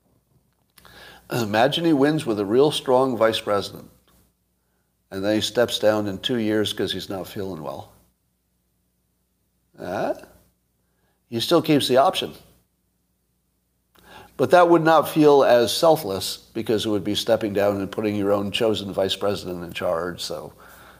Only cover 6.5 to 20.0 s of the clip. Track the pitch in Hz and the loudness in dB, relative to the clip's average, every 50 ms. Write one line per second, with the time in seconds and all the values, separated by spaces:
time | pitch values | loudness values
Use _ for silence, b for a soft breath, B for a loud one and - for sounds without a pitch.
6.5 | 107 110 104 98 - - 104 90 95 92 82 - 101 95 85 - - 110 95 98 | 0 0 -2 -2 -4 -6 -6 -4 -6 -8 -8 -10 -10 -12 -12 -12 -10 -10 -10 -10
7.5 | 90 78 73 67 67 - 101 - _ _ _ _ _ _ _ _ _ _ _ _ | -10 -10 -10 -12 -12 -12 -16 -20 _ _ _ _ _ _ _ _ _ _ _ _
8.5 | _ _ _ _ _ _ _ _ _ _ _ _ _ _ _ _ _ _ _ _ | _ _ _ _ _ _ _ _ _ _ _ _ _ _ _ _ _ _ _ _
9.5 | _ _ _ _ _ - 95 90 92 110 185 262 - - - - _ _ _ _ | _ _ _ _ _ -14 -10 -8 -6 -4 -4 -6 -6 -8 -12 -20 _ _ _ _
10.5 | _ _ _ _ _ _ _ _ _ _ _ _ _ _ _ - 117 113 113 - | _ _ _ _ _ _ _ _ _ _ _ _ _ _ _ -8 -8 -6 0 2
11.5 | 170 165 - - 151 135 - - 123 127 143 190 185 - 117 80 - - - _ | 2 2 4 2 0 2 2 2 2 2 2 2 0 -2 -8 -8 -12 -16 -20 _
12.5 | _ _ _ _ _ _ _ _ _ _ _ _ _ _ _ _ _ _ _ _ | _ _ _ _ _ _ _ _ _ _ _ _ _ _ _ _ _ _ _ _
13.5 | _ _ _ _ _ _ _ _ _ B B B B B B B B - 139 123 | _ _ _ _ _ _ _ _ _ B B B B B B B B -2 2 4
14.5 | 180 175 180 170 170 165 156 160 160 151 135 - - 165 151 147 143 139 127 98 | 6 6 6 6 6 4 6 4 4 4 2 2 2 4 6 6 8 6 6 6
15.5 | 123 120 117 107 - - - 165 156 147 - 101 95 92 - - - - _ _ | 4 4 4 2 0 2 2 2 2 2 0 -6 -6 -6 -6 -8 -10 -12 _ _
16.5 | - 117 107 - 113 104 95 110 107 101 87 104 101 - - - 113 107 - 104 | -10 -8 -2 -2 -2 -2 0 -2 -4 -2 -2 -4 -4 -4 0 0 0 0 0 -2
17.5 | 98 101 98 104 101 98 98 95 - - 110 107 104 104 98 98 101 101 104 101 | -2 0 0 0 0 -2 -6 -6 -6 -4 -4 -2 -2 -2 0 0 0 0 -2 -4
18.5 | 90 - 120 110 107 98 101 95 90 92 95 95 - - 104 101 101 85 92 92 | -4 -2 0 0 0 -2 -4 -6 -4 -2 -2 -2 -2 -4 -4 -4 -4 -4 -8 -10
19.5 | 90 87 87 85 87 - 95 90 87 82 | -10 -10 -12 -12 -10 -6 -4 -4 -4 -4